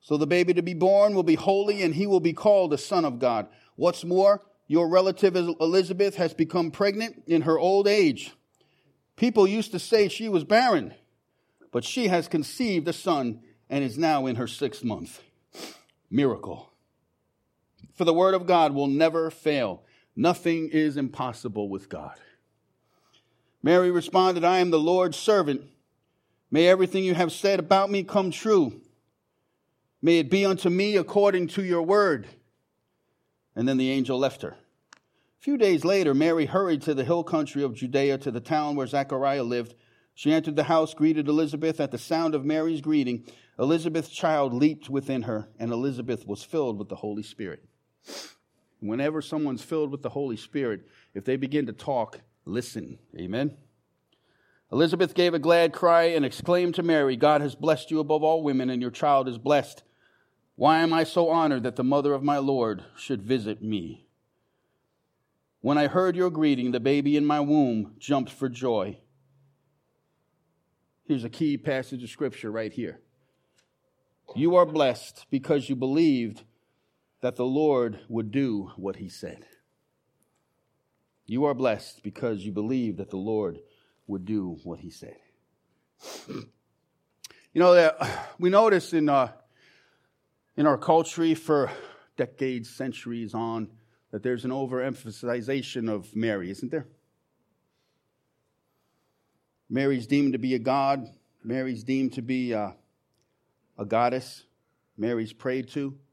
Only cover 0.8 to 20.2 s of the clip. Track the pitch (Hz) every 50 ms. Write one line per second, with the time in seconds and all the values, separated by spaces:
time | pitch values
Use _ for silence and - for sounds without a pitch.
0.8 | 175 185 196 202 202 208 202 190 175 170 160 151 - 196 196 196 202 208 208 202
1.8 | 190 165 - 156 202 202 196 185 160 170 156 - - 214 208 196 185 165 147 139
2.8 | - - 175 180 160 147 123 120 131 123 117 110 104 - - _ _ _ _ -
3.8 | 139 175 175 - - 170 180 185 196 202 202 202 - _ _ _ _ _ 147 165
4.8 | 170 160 170 185 190 190 185 185 - 190 175 185 175 170 165 - 160 165 175 196
5.8 | 185 170 190 180 202 196 190 - 180 160 - - 160 156 - 180 170 160 139 -
6.8 | 196 202 202 208 226 226 - - - - 165 165 - 165 160 147 165 180 196 202
7.8 | 202 202 208 214 190 156 123 107 - - - _ _ _ _ _ _ _ _ _
8.8 | _ _ _ _ _ _ _ - 226 247 220 226 196 190 202 226 214 - - 175
9.8 | - - 226 220 208 196 - - 220 220 202 175 151 - 208 226 254 254 208 156
10.8 | 107 - - - _ _ _ _ _ _ _ _ _ _ _ _ _ _ - 120
11.8 | 120 - - 262 240 196 185 175 156 - - 160 143 - - - 254 226 190 170
12.8 | 143 170 165 - - - 165 143 131 120 113 117 - _ _ _ _ _ 135 143
13.8 | 139 131 117 135 165 160 156 143 131 131 123 113 123 123 - - 139 123 - -
14.8 | - 117 104 90 85 - - - - _ _ _ _ _ _ - - - - -
15.8 | _ _ _ _ _ _ - 127 143 131 110 - - 98 78 - - _ _ _
16.8 | _ _ _ _ _ _ _ _ _ _ _ _ _ _ _ _ _ _ _ _
17.8 | 95 - _ - 180 170 165 170 185 190 190 185 180 175 180 170 160 151 139 143
18.8 | 143 139 139 147 160 165 156 165 160 160 156 - - 156 147 139 123 101 90 -
19.8 | _ _ _ _ _ _ _ -